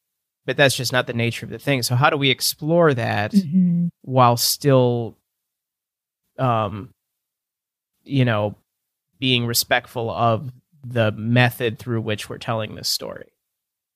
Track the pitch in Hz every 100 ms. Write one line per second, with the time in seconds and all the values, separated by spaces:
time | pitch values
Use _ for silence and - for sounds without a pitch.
0 | _ _ _ _ - 131 139 - 120 127
1 | 123 117 117 - - 117 143 131 120 127
2 | 156 151 139 123 - - 151 170 165 120
3 | 113 107 107 196 160 185 180 170 175 -
4 | - 127 123 120 - - 143 131 123 120
5 | 110 - _ _ _ _ _ _ _ _
6 | _ _ _ - 131 113 104 95 - _
7 | _ _ _ _ _ _ _ _ _ _
8 | - 135 123 107 104 - _ _ _ _
9 | _ - 131 123 120 120 - 123 - 123
10 | 113 87 117 113 135 - _ _ 123 120
11 | 107 110 110 123 120 - 120 104 123 117
12 | 110 104 - 113 - 113 107 - - -
13 | 55 50 - _ _ _ _ _ _